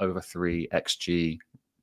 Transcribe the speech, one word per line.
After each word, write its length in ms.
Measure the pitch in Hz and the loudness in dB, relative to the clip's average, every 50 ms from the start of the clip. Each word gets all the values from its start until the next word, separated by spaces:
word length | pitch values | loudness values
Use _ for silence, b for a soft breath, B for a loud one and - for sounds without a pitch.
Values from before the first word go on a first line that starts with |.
over 220 | 98 95 90 92 - | 0 0 0 -2 -6
three 460 | - - 87 87 87 85 85 80 - - | -6 -4 -2 0 2 2 0 0 0 0
X 240 | 82 - - - | 0 0 0 -4
G 420 | - - - 87 87 85 80 80 80 - _ - - _ _ _ _ | -2 0 0 2 2 2 2 0 -2 -8 _ -20 -20 _ _ _ _